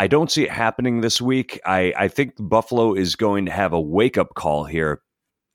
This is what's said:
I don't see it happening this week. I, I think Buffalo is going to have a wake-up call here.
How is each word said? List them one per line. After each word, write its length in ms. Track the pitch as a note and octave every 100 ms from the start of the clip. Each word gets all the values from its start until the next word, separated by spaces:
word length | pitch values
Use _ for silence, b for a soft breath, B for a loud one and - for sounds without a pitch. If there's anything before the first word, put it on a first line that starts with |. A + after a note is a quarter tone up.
I 80 | G2
don't 240 | C#3+ D#3+
see 100 | D#3+
it 80 | C3
happening 500 | G#2+ A2+ - B2 A#2
this 200 | A2+ -
week. 400 | B2 C3 - -
I, 300 | - F#2 F#2 -
I 120 | G2
think 260 | - C3+ -
Buffalo 540 | G2 A2 - A#2+ A2+
is 200 | F#2+ F2+
going 320 | - A2 G2+ F#2
to 60 |
have 200 | E2+ F#2+
a 80 | E2+
wake-up 540 | D2+ F2 A#2+ - F2
call 300 | - E2 D2+
here. 360 | D2 D#2+ D#2 D2 _ _ _ _ _